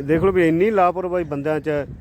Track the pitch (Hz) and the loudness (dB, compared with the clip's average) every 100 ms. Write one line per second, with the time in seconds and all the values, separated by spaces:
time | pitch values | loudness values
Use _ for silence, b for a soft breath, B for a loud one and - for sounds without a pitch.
0 | 139 160 190 185 165 165 208 208 180 175 | -2 0 2 2 2 4 2 4 2 0
1 | 180 180 160 143 143 156 147 147 131 - | -4 -4 -4 -4 -2 -2 -2 -4 -4 -12